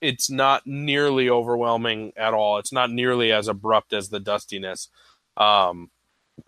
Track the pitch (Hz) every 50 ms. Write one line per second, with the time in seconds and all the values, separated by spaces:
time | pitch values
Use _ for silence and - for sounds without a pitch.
0 | 165 143 127 - - - 135 131 135 135 139 - - 139 139 143 147 147 143 143
1 | 147 143 135 131 127 123 123 120 117 120 120 120 120 117 117 113 117 113 110 107
2 | 110 101 - 107 110 110 110 107 107 104 104 104 101 - 135 131 123 117 117 123
3 | 123 127 123 120 117 113 110 107 101 110 104 98 104 113 110 107 - _ 113 104
4 | 95 98 104 98 98 104 104 104 - - 104 98 95 92 92 - - - _ _
5 | _ _ _ _ _ _ _ - 107 104 104 101 95 90 87 87 87 - _ _
6 | _ _ _ _ _ _ _ - -